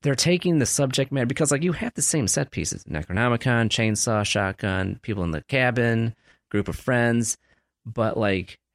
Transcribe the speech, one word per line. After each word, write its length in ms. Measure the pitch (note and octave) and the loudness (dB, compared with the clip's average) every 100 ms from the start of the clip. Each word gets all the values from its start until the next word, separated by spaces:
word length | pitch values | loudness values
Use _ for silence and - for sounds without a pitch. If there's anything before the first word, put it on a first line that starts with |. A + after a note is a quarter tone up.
They're 100 | D3 | -2
taking 460 | C3 D#3+ F3+ F3+ D#3+ | 0 2 2 2 2
the 60 | A#2+ | 2
subject 460 | - C#3 C3 C3+ | 0 0 0 -2
matter, 140 | C#3 A#2+ | 0 0
because, 260 | C3 D3 | 0 0
like, 120 | C#3+ | 2
you 80 | F3 | 0
have 220 | D#3+ A#3 - | -2 -4 -4
the 60 | |
same 260 | - D#3+ G2+ | 0 0 0
set 240 | - D3 | 0 -2
pieces. 320 | - E2 F2+ | -4 -6 -6
Necronomicon, 840 | - D#2 D#2 F#2 A#2+ A#2+ C3 A#2+ A2+ | -6 -8 -4 0 0 2 2 2 2
chainsaw, 560 | - A2 G#2+ - G#2+ G#2 | 2 0 0 0 0 0
shotgun, 760 | - G2 F#2+ G#2 F#2+ F#2+ G2 | 0 0 -2 -2 -2 -2 -6
people 220 | - G2+ | -6 -4
in 80 | E2+ | -2
the 100 | D#2 | -4
cabin, 680 | - C3+ B2 A#2+ A#2 A2+ A#2 - _ _ _ | -2 0 2 2 2 2 0 -4 _ _ _
group 180 | G#2 G2 | -4 -2
of 80 | - | -4
friends. 600 | - B2 A#2+ A#2 A2+ - _ _ _ _ - | 0 2 4 2 0 -4 _ _ _ _ -10
But, 300 | A2 A2 - | -2 -2 0
like, 420 | G#2+ F#2+ F#2 - _ | 0 0 -4 -14 _